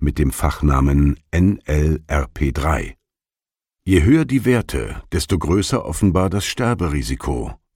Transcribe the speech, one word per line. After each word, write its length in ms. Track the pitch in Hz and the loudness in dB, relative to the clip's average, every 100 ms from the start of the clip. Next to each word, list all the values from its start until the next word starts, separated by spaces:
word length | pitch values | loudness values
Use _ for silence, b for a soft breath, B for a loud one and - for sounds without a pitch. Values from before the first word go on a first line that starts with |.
mit 180 | 71 - | -2 0
dem 140 | 69 | -2
Fachnamen 880 | - 78 - 73 67 69 71 71 71 _ | 0 -4 0 2 2 2 4 2 0 _
N 300 | 85 95 - | 2 2 0
L 380 | - 76 76 78 - | -2 0 0 -2 -2
R 180 | 73 67 | -4 -4
P 240 | - 71 | -4 -2
drei. 460 | 69 76 71 - - _ _ _ _ _ _ _ _ | -2 -2 -2 -6 -14 _ _ _ _ _ _ _ _
Je 180 | - 92 | 2 4
höher 220 | 82 156 | 6 4
die 200 | 139 131 | 2 0
Werte, 560 | 107 123 - 62 53 - - | 2 0 0 -6 -6 -10 -6
desto 260 | 85 - 92 | -6 -2 -2
größer 460 | 73 98 - 127 | 0 0 0 -4
offenbar 460 | - 82 101 92 92 | -4 0 2 2 0
das 140 | 98 | -2
Sterberisiko 1120 | - - 120 110 87 71 62 65 - 62 53 - _ | -4 -4 -2 0 -2 -2 -4 -6 -4 -6 -8 -12 _